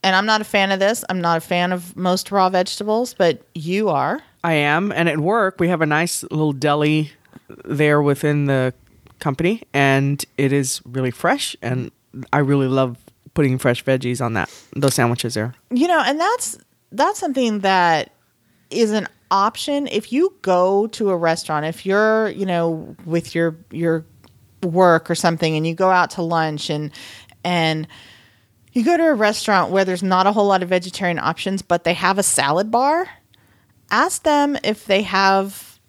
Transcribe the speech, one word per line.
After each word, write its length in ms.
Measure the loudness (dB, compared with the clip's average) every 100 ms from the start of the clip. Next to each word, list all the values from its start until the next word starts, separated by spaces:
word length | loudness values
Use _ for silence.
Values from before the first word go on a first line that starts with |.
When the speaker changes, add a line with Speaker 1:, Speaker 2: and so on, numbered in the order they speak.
Speaker 1:
And 140 | 2 0
I'm 100 | 2
not 140 | -2
a 40 | 0
fan 260 | 0 0
of 80 | 2
this. 240 | 0 -2 -4
I'm 100 | -2
not 160 | 0 -2
a 40 |
fan 320 | -2 -2 0
of 220 | -4 -6 -4
most 340 | -2 -2 0
raw 180 | 0 2
vegetables, 640 | 2 -2 -4 -2 -2 -2
but 320 | 0 0 0 _
you 360 | -12 -4 -2 0
are. 320 | 0 0 -4 -8 _ -2
Speaker 2:
I 80 |
am. 380 | 0 2 0 0
And 160 | 0 0
at 100 | 0
work, 380 | 0 0 -2 0
we 80 | 0
have 140 | 0
a 40 | 0
nice 380 | 0 -2 -4
little 300 | -6 -2 -2
deli 580 | 0 0 2 2 0 -2 _ _ -20 _ -18 -8
there 360 | 0 4 4
within 440 | 2 0 0 0 2
the 280 | 2 0 -4 _ _ -20 _
company, 420 | -6 -2 -2 -2 -4
and 500 | 0 2 2 0 -2 -6 -2
it 140 | 0
is 280 | 0 -2 -6 -8
really 260 | -6 -4
fresh, 440 | -2 -2 -2 -4 -8
and 300 | -6 -4 -6 _ _ -16 -2
I 60 | 0
really 280 | 2 2 2
love 300 | 2 0 -4 _ _ -8 0
putting 240 | 2 2
fresh 240 | 0 0
veggies 360 | 0 -2 -2 -4
on 140 | -2
that, 160 | -2 -4 -8 -12 -2
those 200 | 0 2
sandwiches 400 | 0 0 -2 -4
there. 180 | -6 -8 _
Speaker 1:
You 180 | 0 2
know, 140 | 2
and 160 | 0 0
that's, 380 | 0 -2 -6 -12 _ _ _
that's 280 | -2 -2 0
something 400 | -4 0 0 0
that 540 | 2 4 4 2 -2 _ _ _ _ _ _
is 180 | -2 0
an 160 | 0 -4 _ _
option. 560 | 0 0 -2 -4 -4 -2
If 240 | -6 -2
you 220 | 0 0 _
go 460 | 0 2 4 2 0
to 240 | -2 -2
a 40 | 0
restaurant, 500 | 0 -2 -2 -4 -4
if 180 | -6 -2
you're, 440 | 2 2 2 0
you 180 | -4 -2
know, 480 | 0 0 -2 -10 -16 -4
with 300 | -4 -2 -2
your, 200 | -2 -2 -14
your 360 | -4 -2 -2 -4 -20 -20 _ _ _
work 480 | -2 4 6 6 2
or 20 |
something, 420 | 0 0 0 -2 0
and 120 | -2
you 80 | 0
go 160 | 2
out 180 | 2 2
to 120 | -2
lunch 480 | -2 0 -2 -4 -6
and, 180 | -6 -6 -12 -20 -20 -20 -12
and 440 | -4 0 0 -2 -6 -14 -20 -20 _ _ _ _ _
you 100 | -2
go 140 | 0 2
to 60 |
a 100 | 2
restaurant 580 | 2 0 0 0 2 2
where 140 | 0 0
there's 160 | -2
not 240 | 0 2 2
a 60 |
whole 160 | 4 2
lot 160 | 2
of 60 | 2
vegetarian 500 | -2 -2 -6 -4 -2
options, 420 | -4 -4 -4 -6
but 220 | -2 0
they 100 | 0
have 240 | 0 0 0
a 60 |
salad 480 | 0 0 0 0 0
bar, 360 | 0 2 0 -2 -10 _ _ _ _ _ _ _
ask 320 | 0 0 0
them 340 | 0 2 2 0
if 220 | -4 -6 0
they 160 | 0
have 800 | 0 2 4 2 0 -8 -20 _